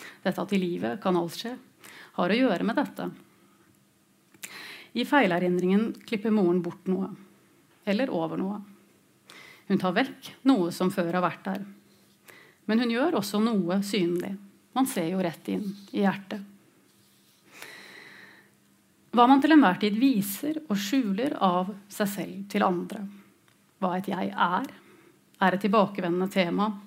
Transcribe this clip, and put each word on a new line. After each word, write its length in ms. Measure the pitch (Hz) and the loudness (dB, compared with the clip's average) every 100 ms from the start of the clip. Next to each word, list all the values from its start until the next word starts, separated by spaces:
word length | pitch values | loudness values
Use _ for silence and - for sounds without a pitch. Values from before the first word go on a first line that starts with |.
| - - | -20 -8
dette 180 | 190 185 | -6 -4
at 100 | 180 196 | -2 -2
i 40 | |
livet 380 | 180 175 214 233 | -2 -4 -6 -4
kan 140 | 196 180 | 0 0
alt 160 | 170 - | -2 -6
skje, 160 | 233 254 - _ - - - - | -10 -12 -16 _ -20 -20 -8 -2
har 160 | 175 | 0
å 60 | 220 | 2
gjøre 260 | 262 170 190 | 2 2 0
med 120 | 240 | -2
dette. 300 | 226 - 175 - - _ _ _ _ _ _ _ _ _ _ _ - - - - - 233 | -2 -6 -10 -12 -20 _ _ _ _ _ _ _ _ _ _ _ -18 -16 -18 -18 -8 -6
I 80 | |
feilerindringen 880 | 240 285 202 175 180 180 180 196 226 - - | 2 4 4 2 2 2 2 2 2 -6 -8
klipper 240 | 220 233 | -4 0
moren 300 | 214 175 180 | 2 4 2
bort 240 | 170 - - | -2 -6 -4
noe, 220 | 185 196 190 - _ _ _ _ _ | -4 -4 -10 -20 _ _ _ _ _
eller 260 | - 202 269 | -4 -2 -2
over 300 | 170 160 160 | -2 -4 -4
noe. 220 | 190 208 202 - _ _ _ _ - - - - - | -6 -6 -12 -20 _ _ _ _ -20 -20 -20 -14 -2
Hun 100 | 196 | 0
tar 160 | 185 | 2
vekk 360 | 175 269 - - - 262 | 0 -2 -6 -18 -2 2
noe 240 | 247 170 | 4 2
som 180 | - 185 | 0 -2
før 240 | 190 170 180 | 0 -2 0
har 80 | 180 | -2
vært 180 | - | -2
der. 220 | 196 190 - - _ _ _ _ - - - _ - | -8 -8 -10 -18 _ _ _ _ -20 -20 -20 _ -2
Men 140 | 220 | 0
hun 120 | 247 | 0
gjør 240 | 233 311 240 | 0 0 0
også 200 | 196 208 | -2 0
noe 400 | 226 214 170 196 202 | 0 0 0 -2 0
synlig. 460 | 220 170 175 - 196 - _ _ | 0 0 0 -4 -10 -14 _ _
Man 160 | 254 262 | -2 -2
ser 220 | 202 165 | -2 -2
jo 100 | 190 | -2
rett 260 | 180 156 - | -2 -4 -6
inn 140 | 190 196 - - | -4 -6 -10 -8
i 100 | 202 196 | 0 0
hjertet. 340 | 185 - 208 - - _ _ _ _ _ _ _ _ _ - - - - - - - - - _ _ _ _ _ _ _ 226 | 0 -6 -12 -14 -20 _ _ _ _ _ _ _ _ _ -20 -20 -20 -20 -20 -20 -20 -20 -20 _ _ _ _ _ _ _ 6
Hva 80 | 240 | 8
man 120 | 277 | 8
til 140 | 285 | 8
enhver 240 | 320 208 180 | 8 8 4
tid 160 | 208 208 | 0 2
viser 580 | 269 220 202 - 294 311 - | 2 2 -2 -4 -6 -6 -4
og 100 | 202 | -4
skjuler 560 | - 269 214 190 277 - | 0 0 0 0 -2 0
av 300 | 190 180 185 214 - | 2 2 -2 -8 -10
seg 180 | - 202 | -4 -4
selv 300 | 196 175 185 196 | -4 -8 -10 -6
til 120 | 208 208 | 0 2
andre. 380 | 175 180 202 202 - - _ _ _ _ - | 0 -4 -10 -12 -14 -20 _ _ _ _ -6
Hva 140 | 185 185 | -4 -2
et 140 | 190 | -4
jeg 220 | 180 196 | -6 -6
er, 340 | 202 180 185 269 - - - - _ _ - | -2 0 0 -4 -10 -20 -20 -20 _ _ 0
er 180 | 190 | 0
et 80 | 180 | 2
tilbakevendende 680 | 208 214 190 - 180 180 190 | 2 4 2 0 -2 0 0
tema 360 | 196 175 180 214 202 | 0 0 0 0 -2